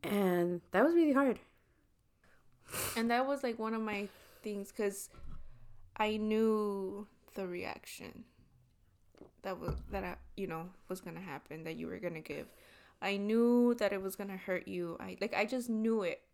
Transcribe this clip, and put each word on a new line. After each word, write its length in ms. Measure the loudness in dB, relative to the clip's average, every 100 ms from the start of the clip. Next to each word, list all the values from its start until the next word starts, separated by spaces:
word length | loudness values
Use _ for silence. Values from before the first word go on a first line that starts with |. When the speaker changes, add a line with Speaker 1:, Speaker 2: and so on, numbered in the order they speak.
Speaker 1:
And 580 | 0 4 4 4 2 0 0
that 120 | 6 6
was 80 |
really 200 | 8 6
hard. 260 | 6 4 2 -6 _ _ _ _ _ _ _ _ -20 -20 _ -10 -6 -4 0
Speaker 2:
And 140 | 2
that 140 | 4 2
was, 160 | 0
like, 160 | -2 -2
one 140 | -2
of 80 | -2
my 260 | -2 -2 -6 -10 -20 -12
things, 280 | -8 -6 -8
'cause 380 | -2 -2 -2 -12 -12 -12 -10 -12 -16 -18 -18 -18 -2
I 200 | -2 0
knew 920 | 0 4 4 4 2 -2 -4 -8 -12 _ -14
the 140 | -8 -6
reaction 760 | -6 -6 -10 -12 -14 -14 -16 -20 _ -20 _ _ _ _ _ _ -20 -20 _
that 180 | -8 -6
was, 160 | -4 -6 -4
that 120 | -6
I, 120 | -6 -8 -14 -8
you 120 | -6
know, 220 | -6 -8 -14 -10
was 140 | -10
gonna 200 | -8 -12
happen, 420 | -12 -12 -12 -12
that 120 | -10 -8
you 120 | -8
were 120 | -6
gonna 220 | -6 -8
give. 260 | -8 -10 -10 -16 -20 -20 -20 _
I 160 | -4 -2
knew 560 | 2 4 6 6 6 4
that 180 | 2
it 80 | 0
was 140 | -4 -6
gonna 220 | -8 -8
hurt 300 | -4 -4 -2
you. 300 | -6 -4 -6
I, 180 | -10 -6
like, 120 | -2
I 120 | 0 0
just 240 | 0 -2
knew 340 | 0 2 2
it. 180 | 0 -4 _